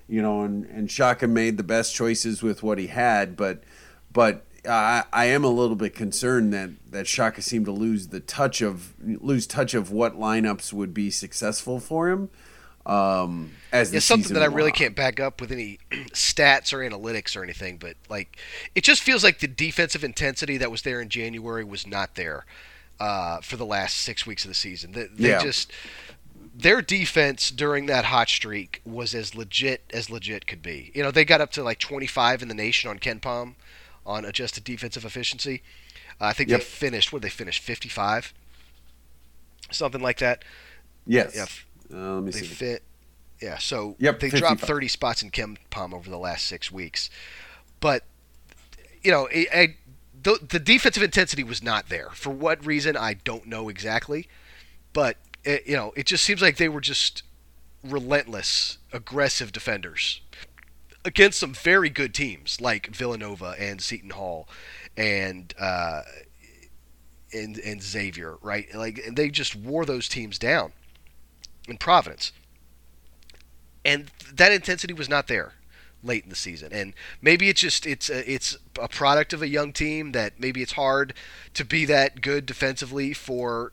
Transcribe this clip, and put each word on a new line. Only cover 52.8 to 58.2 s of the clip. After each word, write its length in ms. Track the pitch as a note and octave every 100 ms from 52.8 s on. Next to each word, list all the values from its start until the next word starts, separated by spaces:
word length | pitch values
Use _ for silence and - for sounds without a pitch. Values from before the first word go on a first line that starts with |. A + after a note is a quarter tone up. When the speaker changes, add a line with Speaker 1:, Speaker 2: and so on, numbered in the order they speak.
| D3+ C#3+
Speaker 2:
I 180 | A2
don't 320 | G2 - A2+ A2+
know 220 | A2+ A2
exactly. 600 | G2 G#2+ A2+ - D3+ - - - - - - -
But, 240 | D3+ B2+ - - -
it, 220 | C#3+ C#3+ C3
you 80 | C#3+
know, 160 | G#2+ C#3+
it 100 | -
just 160 | E3+
seems 160 | - F3+
like 140 | F#3 C#3+
they 120 | D#3+
were 120 | D3
just 420 | C#3+ C3+ - - - - - - - -
relentless, 960 | C3 C#3 B2 D3